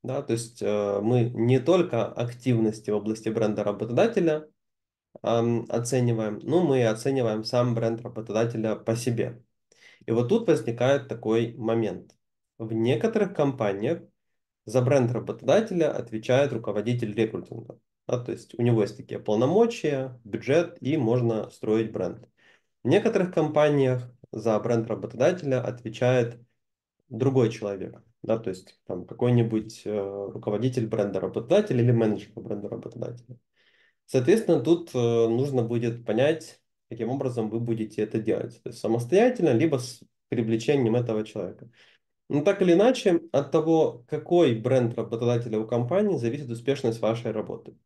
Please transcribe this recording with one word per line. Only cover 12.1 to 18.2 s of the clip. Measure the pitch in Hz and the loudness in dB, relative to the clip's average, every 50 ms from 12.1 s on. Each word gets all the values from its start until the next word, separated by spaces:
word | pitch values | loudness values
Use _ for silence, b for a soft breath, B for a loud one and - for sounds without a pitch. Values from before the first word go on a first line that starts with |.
| _ _ _ _ _ _ _ _ _ | _ _ _ _ _ _ _ _ _
В | _ 113 113 113 | _ -10 -6 -2
некоторых | 110 113 117 139 - - 220 226 214 208 185 185 | 0 2 2 2 2 0 0 0 0 -2 -2 0
компаниях | - 151 139 131 123 113 101 98 98 107 131 170 175 - _ _ _ _ _ _ _ _ _ _ _ _ | 0 0 0 0 0 -2 -2 -2 -2 -2 -4 -4 -4 -6 _ _ _ _ _ _ _ _ _ _ _ _
за | - 107 127 | -2 0 2
бренд | 123 123 147 139 123 113 | 4 4 4 4 2 2
работодателя | 120 110 98 - - - - - 147 208 226 220 190 175 160 147 | 0 -4 -4 -6 -10 -6 0 2 2 2 2 0 0 0 0 0
отвечает | - - - - 110 110 110 - 123 131 143 139 120 | 0 -4 -8 -8 -8 -8 0 2 2 4 4 2 -2
руководитель | 101 - 110 101 104 101 117 123 123 117 104 101 | -6 -6 -4 -4 -2 -2 -2 -2 -2 -2 -4 0
рекрутинга. | 110 110 - - 90 - - - - - - - _ _ _ _ _ _ | 0 0 0 -2 -8 -12 -10 -14 -16 -14 -16 -20 _ _ _ _ _ _
Да, | - - | -4 -4
то | 127 | -4